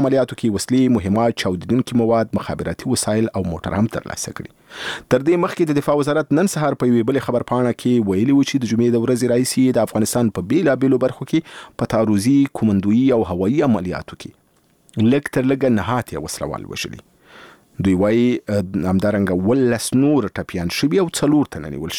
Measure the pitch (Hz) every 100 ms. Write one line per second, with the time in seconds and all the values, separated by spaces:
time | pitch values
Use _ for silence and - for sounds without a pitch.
0 | 139 135 123 - 113 98 - 127 127 113
1 | 95 107 117 - 98 90 92 127 - 120
2 | 113 113 110 98 - - 82 - 131 117
3 | - 107 113 98 92 82 - 98 113 -
4 | - - - - - _ _ - - -
5 | - 127 143 175 185 - 156 143 156 147
6 | 143 156 151 147 196 151 147 120 127 120
7 | 113 139 - 120 - 123 123 - 123 120
8 | 98 95 127 139 135 139 110 110 120 117
9 | 120 120 120 123 127 131 131 120 107 107
10 | 107 123 113 95 90 160 151 127 135 127
11 | 131 - 139 165 - - - - 226 110
12 | 110 101 117 139 139 - 110 98 101 113
13 | 135 117 95 90 98 147 139 104 90 67
14 | - - - - _ _ _ _ _ 113
15 | 110 143 - 139 127 139 135 107 95 123
16 | - 78 80 - 73 - 50 50 - 57
17 | - _ _ - - - _ - 95 92
18 | 104 117 123 113 - 104 92 95 90 95
19 | 104 101 95 90 98 135 123 113 - 127
20 | 143 143 101 - - 90 85 - 143 190
21 | 170 - 147 151 - 80 76 69 82